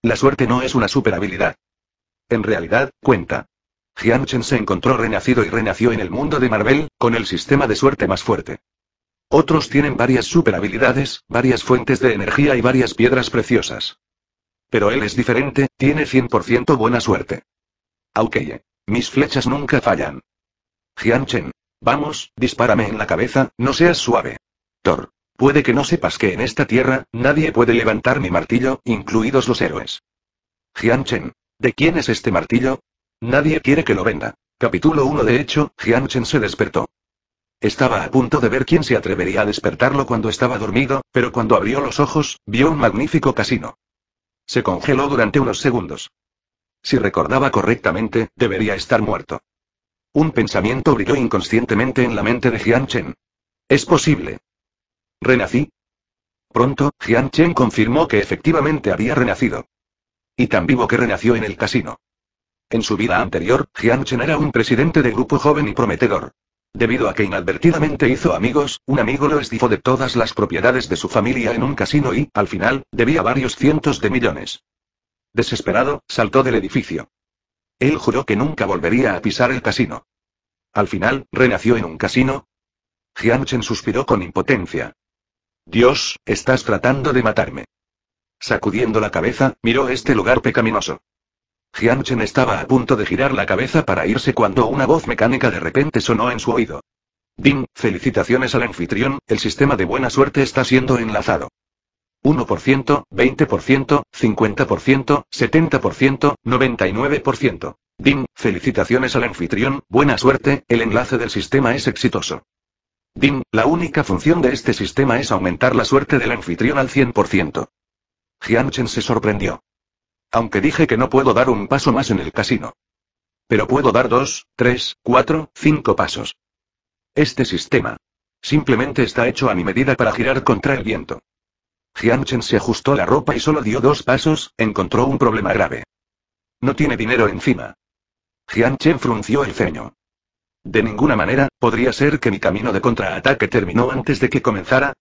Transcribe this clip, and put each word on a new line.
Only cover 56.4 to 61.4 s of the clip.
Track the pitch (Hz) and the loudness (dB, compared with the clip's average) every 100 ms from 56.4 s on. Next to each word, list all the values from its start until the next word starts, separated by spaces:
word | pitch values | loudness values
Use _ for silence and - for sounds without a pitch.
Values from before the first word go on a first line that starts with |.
| _ | _
Pronto, | 110 127 139 143 _ | 0 0 2 -2 _
Jian | - 117 135 | 0 0 2
Chen | - 175 | 2 2
confirmó | 165 120 - 110 135 165 | 4 0 2 0 2 2
que | 107 | 0
efectivamente | 101 92 151 165 143 151 110 | 0 -2 0 0 0 -2 -2
había | 87 117 139 | -2 0 0
renacido. | 120 92 113 78 - _ _ _ _ _ _ - | 0 0 -2 -4 -12 _ _ _ _ _ _ -4
Y | 123 | 0
tan | 104 85 | 0 0
vivo | 127 113 | 0 0
que | 117 | 0
renació | 120 95 113 | 0 0 0
en | 117 | 0